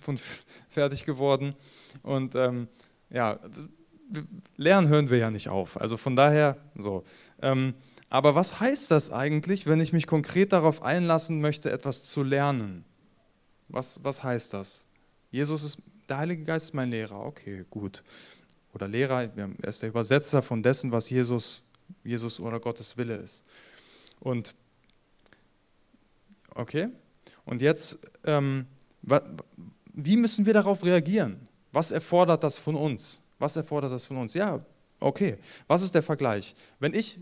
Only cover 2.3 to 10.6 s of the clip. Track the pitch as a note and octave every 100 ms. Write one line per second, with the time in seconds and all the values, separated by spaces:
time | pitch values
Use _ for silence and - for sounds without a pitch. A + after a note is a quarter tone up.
2.3 | B2+ B2+ B2 A#2 - - _ _ B2 A2
3.3 | - G2+ - D#3 - _ _ C4+ D3+ D#3
4.3 | - - - D3+ G3 D#3 D3+ C#3 B2 A2+
5.3 | G#2+ - F#2+ F2 - A2 A2+ C3+ B2+ D3
6.3 | D3+ D3 C#3 - - G2+ F#2 - - -
7.3 | - C3+ C3 C3 - - - - B2+ D3
8.3 | C#3+ F#3+ - B3 C#4 - D3+ - A#2+ C#3+
9.3 | D3+ E3+ G3 D3+ D#3+ D#3+ E3+ - D#3 D3
10.3 | F#3 G3 F#3